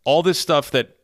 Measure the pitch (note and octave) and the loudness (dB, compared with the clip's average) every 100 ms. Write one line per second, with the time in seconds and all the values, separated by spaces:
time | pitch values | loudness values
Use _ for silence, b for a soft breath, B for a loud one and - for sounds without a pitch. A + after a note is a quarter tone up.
0 | - D3+ F3 F3 - D3 - C3+ - _ | -2 0 0 -2 0 -2 0 -4 -4 _